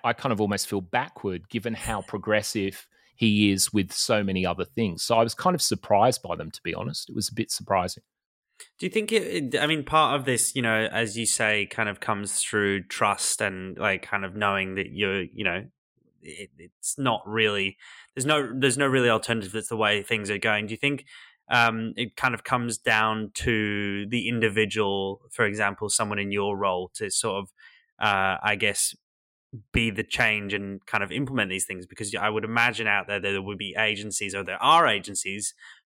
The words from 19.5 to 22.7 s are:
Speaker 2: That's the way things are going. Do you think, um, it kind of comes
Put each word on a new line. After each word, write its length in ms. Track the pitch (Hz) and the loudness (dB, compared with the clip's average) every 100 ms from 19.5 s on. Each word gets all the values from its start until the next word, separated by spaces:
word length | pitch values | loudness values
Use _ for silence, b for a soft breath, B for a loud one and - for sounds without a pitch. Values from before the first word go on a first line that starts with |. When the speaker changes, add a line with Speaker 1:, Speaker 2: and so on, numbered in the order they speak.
Speaker 2:
That's 160 | 110 - | -6 -4
the 80 | 110 | 0
way 260 | 104 104 | 2 2
things 260 | 98 113 101 | 0 -2 -2
are 80 | 104 | -2
going. 280 | 110 104 104 | 0 0 -2
Do 60 | |
you 40 | 110 | -4
think, 300 | 143 139 B B B B - | -2 -2 B B B B 2
um, 440 | 123 117 113 113 - | 4 4 2 -4 -4
it 200 | 120 - | -6 -2
kind 180 | 131 | -2
of 100 | 120 | -2
comes 340 | - 127 120 | -2 -2 0